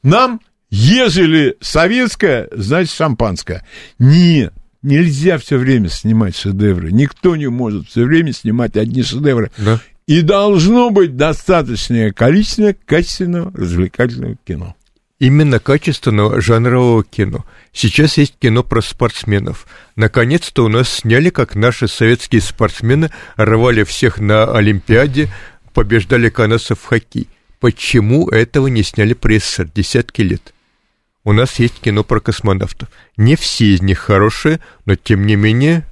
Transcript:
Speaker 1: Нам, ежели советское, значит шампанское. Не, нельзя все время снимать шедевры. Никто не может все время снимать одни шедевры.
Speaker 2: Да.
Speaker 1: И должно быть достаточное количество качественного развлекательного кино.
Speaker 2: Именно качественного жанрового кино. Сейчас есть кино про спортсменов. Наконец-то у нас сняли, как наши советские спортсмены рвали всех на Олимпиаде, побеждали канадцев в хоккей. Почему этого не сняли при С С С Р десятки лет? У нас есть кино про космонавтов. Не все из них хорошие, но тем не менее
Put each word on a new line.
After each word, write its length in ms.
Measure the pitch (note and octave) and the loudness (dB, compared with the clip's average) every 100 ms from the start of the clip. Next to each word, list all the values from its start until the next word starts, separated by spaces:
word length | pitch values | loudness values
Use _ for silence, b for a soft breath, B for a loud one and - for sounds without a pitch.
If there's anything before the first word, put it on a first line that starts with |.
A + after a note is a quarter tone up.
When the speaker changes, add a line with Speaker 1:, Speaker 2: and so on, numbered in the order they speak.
Speaker 1:
Нам, 380 | C3 G3 B3+ A3+ _ _ _ | 4 4 2 -2 _ _ _
ежели 840 | G2 A#2+ A#3+ B3 D#3+ E3 D#3+ C#3 - | 0 2 4 2 2 2 4 2 -2
советское, 880 | - D3+ F3 A#3+ B3 - F#3 B2 - | -4 0 0 0 -2 -2 -2 -2 -4
значит 420 | - G2 D#3 F3+ | -8 -2 0 -2
шампанское. 720 | - D#3+ A#2 A2+ F2+ - F2+ - B B B | -2 -4 -2 -2 -4 -8 -12 -12 B B B
Не, 520 | B2+ D#3+ F3 D#3+ G2 - - _ | 4 6 4 2 0 -6 -20 _
нельзя 540 | C#3 C#3+ E3+ C#3 E3+ E3 | 0 2 2 0 0 0
все 220 | - C#3 | -2 -2
время 320 | B2+ C3 F#2+ | 2 0 0
снимать 460 | - G#2 A2 G#2 - | -4 0 0 0 -4
шедевры. 560 | G2+ F#2+ G#2 F2+ E2 | -6 0 0 0 0
Никто 440 | G2+ C#3 - F3+ E3 | 0 0 0 0 0
не 120 | C#3+ | -4
может 400 | A#2+ A#2+ G#2 - | -4 -4 -6 -6
все 160 | - | -2
время 280 | B2 D#3+ E3 | 2 2 0
снимать 440 | A#2+ A2+ A2+ A#2 G#2+ | -4 -4 -2 -2 -2
одни 260 | A2 B2 | -2 -2
шедевры. 480 | A#2 B2 D3 B2 G#2+ B | -4 -2 0 0 -4 B
Speaker 2:
Да. 220 | G#2+ A2+ B _ - | -2 -2 B _ 0
Speaker 1:
И 160 | D#3 | 2
должно 680 | D#3+ G3 G#3 G3 E3+ A#3+ A#3+ | 2 2 2 2 4 4 2
быть 260 | G3+ F3 B2+ | 2 0 0
достаточное 960 | D3+ D3+ - F3 D3 A2 - A#2+ G#2+ | -2 -2 0 0 0 -6 -4 -2 -2
количество 640 | G2 A#2 F3+ G#3+ - G#3 G3 _ | 0 2 2 0 0 0 -2 _
качественного 680 | D#3 F3 - F3+ F3 F3 | -2 -2 -6 -4 -4 -6
развлекательного 840 | F#3+ F#2 F2 F#2 - B2 B2 B2+ A2+ - | -8 -4 -2 -2 -2 -4 -4 -10 -10 -10
кино. 300 | D#2 F2 - _ _ _ _ | -10 -10 -16 _ _ _ _
Speaker 2:
Именно 420 | C3 C#3+ D3+ A#2+ | 2 4 4 0
качественного 800 | - C#3+ - D3 - G#2+ G#2 - | 0 -2 0 -4 -2 0 0 0
жанрового 600 | G2 A#2 A#2+ B2+ B2 A2+ | 0 2 2 2 2 2
кино. 440 | G2+ - G2+ - - b b | -2 -4 -4 -4 -12 b b
Сейчас 460 | - G#2+ - D3 - | -4 -2 2 0 2
есть 160 | C#3+ _ | 0 _
кино 240 | B2 A2+ | 0 0
про 200 | B2 A#2 | 0 -4
спортсменов. 840 | - - A#2+ - - G2+ - F#2+ - B B - | -4 -4 -4 -4 -2 -2 -2 -10 -16 B B -2
Наконец-то 680 | G#2+ B2+ A#2+ E3 - - | 0 0 0 -2 -2 -2
у 60 | A2+ | 0
нас 220 | A2 B2+ | 2 0
сняли, 400 | - A2+ A#2 E3 | -4 0 2 2
как 240 | - A#2+ | 0 -4
наши 340 | G#2 A#2 A#2 A#2 | 0 -2 0 -6
советские 540 | - A2+ A#2+ - - | 0 0 0 0 -2
спортсмены 680 | - - G#2+ - A2+ C#3+ D#3+ B B B | -2 -2 -4 -2 -2 0 0 B B B
рвали 460 | G#2+ A2+ B2 A#2 | 0 2 2 2
всех 340 | G2+ - B2 G2+ | -2 0 -2 0
на 260 | G#2 G#2+ | 0 2
Олимпиаде, 840 | A2 - G#2 G2+ - A2+ D3 C3 D3 B B B _ | 2 2 2 0 2 2 2 0 -4 B B B _
побеждали 560 | - G#2 A2+ F2+ B2 A#2 | -2 0 0 0 0 0
канадцев 520 | A2+ G#2+ A2+ - A2 | 0 0 0 -2 -8
в 40 | |
хоккей. 440 | - A#2 - - - _ _ _ | -2 -4 -4 -10 -10 _ _ _
Почему 680 | B2 - - B2+ G#2 C3+ F3 | -2 -2 -2 0 2 2 2
этого 380 | A2 A#2 D3 C3+ | 0 0 0 0
не 160 | A#2+ | -2
сняли 320 | G2+ - G#2 | -2 0 0
при 240 | A#2 - A2 | 0 0 0
С 60 | |
С 100 | - | 0
С 60 | - | -8
Р 100 | E2+ | -6
десятки 460 | - F#2 B2 A#2 - | -4 -2 -2 -4 -4
лет? 320 | G2 F#2+ - _ _ _ _ _ _ _ | -2 -4 -8 _ _ _ _ _ _ _
У 80 | G#2+ | -2
нас 260 | G#2 B2+ - | 0 0 0
есть 200 | A#2+ - | -2 -2
кино 240 | - G#2 | -4 -2
про 160 | G#2+ A2 | -2 -2
космонавтов. 680 | - G#2+ G#2 F#2+ F#2+ - - b b - | -2 -4 -2 -2 -4 -10 -18 b b 0
Не 200 | A2 D#3+ | 2 2
все 360 | - - G#2+ | -2 0 2
из 80 | F#2+ | 2
них 180 | F#2+ F#2 | 2 -2
хорошие, 600 | - G2 G#2+ - D#3 E3 b b | 0 2 2 0 -2 -2 b b
но 120 | - F#2+ | -4 -4
тем 300 | - G#2 G2+ | 0 0 2
не 100 | G#2 | 2
менее 500 | G#2+ A2+ C#3+ E3 D#3 | 2 2 2 0 -4